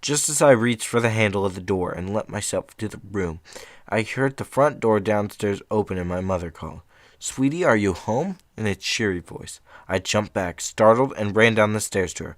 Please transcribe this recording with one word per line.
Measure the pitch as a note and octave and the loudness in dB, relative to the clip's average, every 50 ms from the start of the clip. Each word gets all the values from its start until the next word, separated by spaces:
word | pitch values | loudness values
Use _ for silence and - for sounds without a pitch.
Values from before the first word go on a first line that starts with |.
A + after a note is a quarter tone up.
Just | - - D3 C#3+ - - | -4 -2 -2 -2 -2 -2
as | D#3 C#3+ | 0 4
I | E3 D3 | 6 8
reached | C3+ A#2 A2 A#2+ A#2+ A2+ - | 8 8 6 2 0 -2 -4
for | - - A#2+ | -2 -2 2
the | A#2 A#2 | 2 2
handle | A2 A2 A2+ G#2 F#2+ G2+ G2 | 2 4 2 2 2 0 -2
of | G2 F#2 | -2 -4
the | F#2+ | -4
door | F2+ F2+ G2+ F#2 F2+ F2 | -4 -2 -2 0 0 -2
and | E2+ E2+ F2+ F#2 G2+ | -4 -6 -6 -4 -4
let | G#2+ - - | -4 -4 -4
myself | G#2 G#2+ G2+ - - G2 - - - | -6 -6 -6 -4 -4 -4 -4 -6 -12
to | _ - G#2+ | _ -10 -10
the | - - - G#2 | -10 -10 -18 -8
room, | G2 G#2 F#2+ F2 D#2+ D#2+ _ - - - - - - - - - | -4 -4 -2 -2 -4 -8 _ -18 -20 -20 -20 -20 -20 -20 -12 -4
I | - G#2+ | -2 -2
heard | A2+ G#2 - - C3 C3+ C3+ | -2 -2 -2 -2 -2 -2 -2
the | - - | -4 -10
front | - - - C3+ D3+ - - | -6 0 2 2 2 2 0
door | - A#2 A2 G#2+ | 0 2 2 2
downstairs | G2 G#2 G#2+ G#2 G#2 G#2 - - - G#2 G2+ F#2+ - _ | 2 2 0 0 0 -2 -6 -4 -4 -2 -2 -4 -6 _
open | - A2 G2+ F#2+ F#2+ F#2 | -2 -2 -2 -2 -2 -6
and | F2+ F2 | -4 -4
my | F2+ F2+ | -4 -4
mother | F#2 F#2+ F#2+ F2+ E2+ E2+ | -2 -2 -2 -2 -2 -6
call, | D#2 - - E2 D2+ E2+ - _ _ _ _ _ _ _ | -12 -12 -14 -14 -14 -14 -20 _ _ _ _ _ _ _
Sweetie, | - - - - C3 C#3 C#3+ E3+ F3+ | -12 -12 -4 0 0 0 0 2 2
are | E3 A#2+ | 4 4
you | G#2+ G2+ G2 F2+ | 4 4 2 0
home? | - - - G#2+ A#2+ D#3 F#3+ F#3+ - _ _ _ | -2 -4 -4 -2 -2 -2 -4 -6 -10 _ _ _
in | - A2 | -6 -4
a | G#2+ G2 | -4 -4
cheery | F#2+ - - - - A#2 G#2 F#2+ F2+ | -4 -4 -6 -4 -2 0 0 0 -2
voice. | D#2+ - - - - - - - _ _ - - - _ | -4 -10 -14 -16 -14 -14 -18 -18 _ _ -20 -20 -12 _
I | F#2 F#2+ | -4 -4
jumped | F#2 - - G#2+ G#2+ F#2+ | -2 0 -2 -2 -2 -2
back, | _ A2 F#2+ F2 E2+ - | _ -4 -4 -4 -6 -8
startled, | - - - - A2+ G#2+ A2+ A#2 C3 C3+ A#2+ | -10 -12 -2 4 6 8 8 8 4 0 -2
and | - G#2+ G#2 G2 | -4 -4 -2 2
ran | G#2+ A2 A#2 A2+ | 4 4 4 6
down | A2 G#2+ G#2 | 4 2 2
the | G#2+ G#2+ | 2 -2
stairs | G#2 - - G2+ F#2 E2+ - | -4 -4 -2 -2 -2 -2 -4
to | - D#2+ | -8 -12
her. | D#2 C#2+ | -12 -12